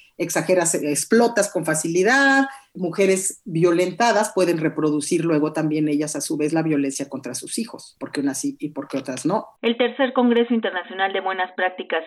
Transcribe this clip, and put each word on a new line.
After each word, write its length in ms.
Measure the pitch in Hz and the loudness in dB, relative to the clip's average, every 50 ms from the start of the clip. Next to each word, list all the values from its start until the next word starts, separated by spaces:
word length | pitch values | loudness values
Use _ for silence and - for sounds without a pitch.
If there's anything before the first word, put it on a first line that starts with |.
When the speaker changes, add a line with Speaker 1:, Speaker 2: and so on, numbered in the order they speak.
| _ _ _ - | _ _ _ -6
Speaker 1:
exageras, 560 | 170 165 - 165 160 180 185 180 170 170 - | -4 -2 -2 0 2 2 2 2 2 2 0
explotas 760 | 151 139 147 147 - - - 220 233 233 226 233 208 196 - | 0 0 -2 -2 -2 0 4 4 6 6 4 4 2 0 0
con 140 | - 175 160 | -2 -4 -2
facilidad. 800 | 160 156 160 - 165 165 180 185 220 262 277 277 269 269 269 269 269 - - - _ - | -2 -2 -2 -2 0 2 2 4 4 4 4 4 4 4 4 2 0 -4 -12 -20 _ -8
Mujeres 680 | 175 185 165 165 202 196 190 190 190 190 - - - - | -6 -4 -2 0 2 2 4 2 2 0 -4 -8 -10 -10
violentadas 880 | 214 160 160 175 175 170 175 180 180 - - 233 233 208 208 214 - - | -4 0 2 4 4 4 4 2 0 0 0 2 2 4 2 2 0 0
pueden 240 | 190 180 170 165 160 | 2 2 2 2 2
reproducir 680 | 160 151 - 156 156 151 151 151 143 - 180 165 160 | 0 -2 0 0 0 0 0 0 0 0 0 0 0
luego 280 | 165 156 147 151 156 | 2 2 2 2 0
también 360 | 160 160 156 151 151 156 151 147 | 0 -2 -2 0 0 0 0 0
ellas, 280 | 147 147 151 151 - | 0 0 -2 -4 -6
a 40 | 143 | -6
su 160 | - - 160 | -6 -4 -2
vez, 160 | 143 147 151 | -2 -2 0
la 100 | 165 160 | 0 0
violencia 460 | 160 160 151 143 139 135 135 - 135 - | 0 0 0 0 0 -2 -4 -6 -8 -8
contra 260 | - 127 - 120 131 | -10 -10 -10 -10 -10
sus 240 | - 127 - - 120 | -10 -10 -8 -8 -8
hijos, 380 | 113 - - - - - - - | -8 -8 -10 -18 -18 -20 -18 -16
porque 220 | - - - 147 | -14 -10 -6 -4
unas 200 | 139 143 135 - | -2 -2 -2 -4
sí 160 | - 139 139 - | -6 -6 -6 -6
y 120 | 160 151 | -8 -10
porque 280 | 156 139 139 - - 135 | -8 -10 -10 -8 -8 -8
otras 260 | 135 - 127 - - | -6 -6 -6 -4 -2
no. 220 | 156 196 214 - - - _ | -2 -2 -2 -4 -6 -10 _
Speaker 2:
El 160 | - 233 233 - | -2 -2 0 0
tercer 340 | 247 233 233 - 269 247 | 0 -2 0 0 -2 0
Congreso 400 | - 262 247 240 233 233 233 240 | 2 2 4 4 4 4 4 2
Internacional 600 | 240 226 214 196 185 180 170 - 180 190 190 190 | 2 0 0 -2 -4 -6 -8 -8 -4 -2 -2 -2
de 80 | 196 190 | -2 -2
Buenas 320 | 185 190 190 190 185 185 - | -2 -2 -2 -4 -4 -4 -4
Prácticas 460 | - 185 185 185 - 180 - 175 160 160 | -2 -2 -2 -2 -4 -8 -4 -4 -4 -4